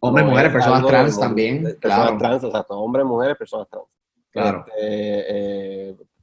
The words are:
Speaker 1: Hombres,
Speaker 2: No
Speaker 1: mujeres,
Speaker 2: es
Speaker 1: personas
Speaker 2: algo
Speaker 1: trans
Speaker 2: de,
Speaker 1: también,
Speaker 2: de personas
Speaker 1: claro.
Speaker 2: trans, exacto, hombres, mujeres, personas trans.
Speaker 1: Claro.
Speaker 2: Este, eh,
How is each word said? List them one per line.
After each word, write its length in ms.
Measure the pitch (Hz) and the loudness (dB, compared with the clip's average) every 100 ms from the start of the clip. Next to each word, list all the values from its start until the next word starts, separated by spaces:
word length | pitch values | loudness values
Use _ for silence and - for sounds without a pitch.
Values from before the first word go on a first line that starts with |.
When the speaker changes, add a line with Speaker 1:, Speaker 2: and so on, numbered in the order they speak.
Speaker 1:
Hombres, 240 | 123 139 147 | 2 4 4
Speaker 2:
No 40 | |
Speaker 1:
mujeres, 180 | 127 147 | 4 4
Speaker 2:
es 40 | |
Speaker 1:
personas 220 | 131 120 127 | 4 4 4
Speaker 2:
algo 100 | 131 | 4
Speaker 1:
trans 280 | 135 117 104 | 4 4 2
Speaker 2:
de, 60 | |
Speaker 1:
también, 420 | 120 110 110 139 | -2 0 0 -2
Speaker 2:
de 100 | 160 | -4
personas 320 | - 107 101 117 | -4 0 2 2
Speaker 1:
claro. 120 | 110 | 0
Speaker 2:
trans, 260 | 117 127 | 0 -2
exacto, 340 | 120 104 - 101 | -2 -6 -6 -6
hombres, 280 | 110 131 135 | -4 -2 0
mujeres, 300 | 117 131 143 | 0 -2 -4
personas 300 | 110 110 101 | -8 -10 -10
trans. 160 | 107 - _ _ _ _ | -14 -18 _ _ _ _
Speaker 1:
Claro. 340 | 113 107 92 - | -4 -2 -2 -8
Speaker 2:
Este, 560 | 107 107 104 104 101 - 101 101 101 98 98 98 | -6 -4 -4 -4 -4 -4 -6 -6 -6 -8 -10 -12
eh, 60 | 95 - _ | -16 -20 _